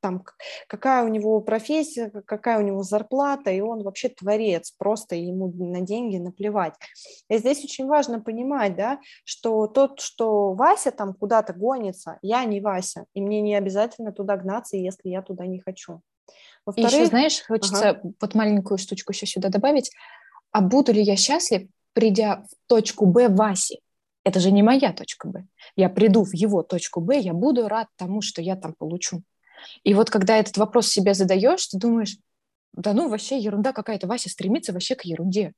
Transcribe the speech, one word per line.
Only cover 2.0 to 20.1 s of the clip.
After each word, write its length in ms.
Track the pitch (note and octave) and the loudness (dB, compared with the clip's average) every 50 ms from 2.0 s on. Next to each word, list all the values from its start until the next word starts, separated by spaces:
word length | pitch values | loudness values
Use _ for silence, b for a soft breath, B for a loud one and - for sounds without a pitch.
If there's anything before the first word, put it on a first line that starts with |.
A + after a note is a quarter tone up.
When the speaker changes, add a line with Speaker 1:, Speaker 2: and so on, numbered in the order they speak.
| A#3 G#3 | -10 -8
Speaker 1:
к-, 120 | G#3 G#3 G3 | -10 -14 -10
какая 360 | _ G#3+ G#3+ - A#3+ A#3 A3 | _ -10 -6 -2 0 0 0
у 40 | G#3 | 0
него 200 | G3+ G3 G3 G3 | 0 -2 -4 -4
зарплата, 680 | F#3 G#3 G#3+ G#3+ - - C4 C#4 C#4+ C#4 C#4 C#4 G3+ | -2 -2 -2 -2 -2 -2 0 0 0 -2 -4 -2 -4
и 100 | F#3 F#3+ | -2 -2
он 220 | G3+ A3 A#3 A3 G3+ | -2 -4 -6 -6 -8
вообще 260 | G3 G3 - - B3+ | -10 -10 -6 -8 -8
творец, 640 | B3 _ F#3 G3 G#3 A3 A3+ G#3+ F3+ E3 - - _ _ | -8 _ -2 -2 0 0 2 0 0 -2 -4 -8 _ _
просто 360 | F#3+ G3 G#3+ A3+ - _ F3+ | -2 -2 -2 -2 -4 _ -6
ему 340 | E3+ E3+ F3+ F3+ F#3 F#3+ F#3 F3 | -6 -4 -4 -4 -4 -4 -6 -6
на 300 | F3 F3+ F3 F3+ F3+ F#3 | -6 -8 -6 -4 -6 -4
деньги 340 | F3+ G3+ A3+ B3 A#3 G3 | -4 -4 -4 -4 -4 -4
наплевать. 560 | F3+ F3 F3+ F3+ _ G3 G#3 G#3 G#3+ F3+ D#3+ - _ B B B B B B B B B _ | -6 -6 -8 -10 _ -6 -4 -2 -2 -2 -4 -6 _ B B B B B B B B B _
И 80 | G#3+ A3 | -2 0
здесь 240 | A3 B3 D4 C#4+ - | 2 2 0 0 -4
очень 220 | C#4 - - C4 | -12 -10 -8 -2
важно 320 | C4+ D4 D4+ C#4+ - A#3 A3+ | 2 2 2 2 0 -4 -8
понимать, 560 | G#3+ - A3 A3+ B3 C4 C#4+ C#4 A3+ G3 F#3 | -8 -8 -8 -6 -6 -4 -2 0 -2 -2 -2
да, 220 | E3+ G3 A#3 C#4 C#4 B B B B B | -2 -4 -4 -4 -6 B B B B B
что 420 | - - - - A3+ A3 A3 G#3+ | -16 -16 -6 -4 -2 0 0 0
тот, 340 | G#3+ G#3+ C4+ C#4 C4+ C#4 - | 0 2 2 2 2 0 -6
что 540 | - - _ - A#3 A3 G#3+ G#3 G3+ G3+ F#3+ | -14 -14 _ -4 -2 0 2 2 2 0 0
Вася 360 | F#3+ B3+ D#4+ F#4+ - - C#4 | 2 4 4 4 4 0 -4
там 220 | - - G#3+ F#3+ F#3+ | -4 -4 -8 -8 -6
куда-то 380 | _ - G3+ A#3 A3 G#3+ A3 F3 | _ -4 0 2 0 0 0 -6
гонится, 680 | F3+ G3 A#3+ C4+ C4 A3+ G3 F#3 - - E3 D#3+ - - | -4 -2 -2 -2 -2 -4 -8 -8 -10 -14 -16 -16 -10 -4
я 220 | F#3+ A3+ B3 C4 | -2 -2 0 0
не 140 | A3+ G#3 G3+ G3 | -2 -4 -2 -2
Вася, 420 | G#3+ F#3+ F#3 F#3 - - F3+ - _ _ | -2 -2 -2 -4 -6 -10 -12 -16 _ _
и 60 | G3+ | -6
мне 220 | G3 G3+ G#3 G#3+ G#3 | -4 -2 -2 -2 0
не 120 | G#3 G#3 | 0 0
обязательно 560 | G3+ G3 G3 F#3+ G3+ G#3+ A#3 - _ A3+ G#3+ F#3+ | 0 -2 -2 0 -2 -2 -2 -4 _ -12 -12 -8
туда 240 | - G3+ G3 G3+ F#3+ | -8 -4 -4 -4 -4
гнаться, 380 | F3+ F#3+ G3 A#3 A#3+ - - G3 | -4 -6 -6 -6 -8 -6 -6 -4
если 320 | F#3 F3+ F#3 _ _ F#3 | -4 -4 -8 _ _ -8
я 100 | F3+ F#3+ F#3+ | -8 -8 -8
туда 220 | _ G3 F3+ F3+ | _ -12 -10 -8
не 140 | F#3 F#3 F#3 | -10 -10 -10
хочу. 400 | - - F#3+ - - - E3+ E3+ _ _ _ _ _ b b b b b b b b - G3 | -10 -12 -14 -14 -16 -18 -18 -20 _ _ _ _ _ b b b b b b b b -8 0
Speaker 2:
И 60 | - A3+ | 2 2
еще, 220 | A#3 B3+ D4 E4 | 4 6 6 4
Speaker 1:
Во-вторых, 0 | |
Speaker 2:
знаешь, 380 | E4 - A#3 C#4+ D#4 - - - | 6 4 4 2 2 0 -2 -4
хочется 440 | - A3+ A3 G#3 G3 G3 G3+ A3 G#3 | -4 -4 -2 -2 0 0 2 4 2
Speaker 1:
ага. 100 | - - - F3 G3+ _ | 2 2 -4 -14 -10 _
Speaker 2:
вот 140 | - G#3 - | -8 0 0
маленькую 440 | G#3+ A3 G#3 G#3 G3+ F#3+ F#3+ G3+ F#3+ | 2 2 4 2 2 0 0 -4 -4
штучку 340 | F#3+ - G3 F#3 - - G3 | -4 -8 -10 -10 -8 -8 -8
еще 140 | - - | -8 -6
сюда 220 | G3 - F#3+ F#3 F#3+ | -6 -6 -4 -2 0
добавить. 420 | F#3 G3+ G3+ C4+ D4 C#4 B3+ - B B B B | 0 2 2 4 2 2 0 -2 B B B B